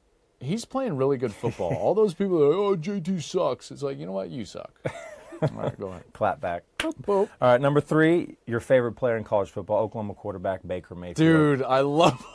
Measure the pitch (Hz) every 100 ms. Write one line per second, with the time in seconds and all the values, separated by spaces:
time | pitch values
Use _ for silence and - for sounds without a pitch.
0 | _ _ _ - 127 220 - 262 262 139
1 | 135 139 123 101 113 - 90 80 107 185
2 | 214 156 202 175 143 175 202 196 156 202
3 | 165 190 - 226 160 127 - 131 139 139
4 | 165 190 185 151 98 - 50 _ - -
5 | - - - - 147 110 - - 98 90
6 | - - 107 90 92 87 - - 320 -
7 | 127 196 214 - 127 123 139 147 - 156
8 | 156 170 - - - 117 - 131 120 104
9 | 127 113 107 107 95 - 92 104 107 117
10 | 104 92 104 95 95 95 90 92 - 87
11 | 90 87 160 160 151 135 127 131 139 147
12 | 170 - -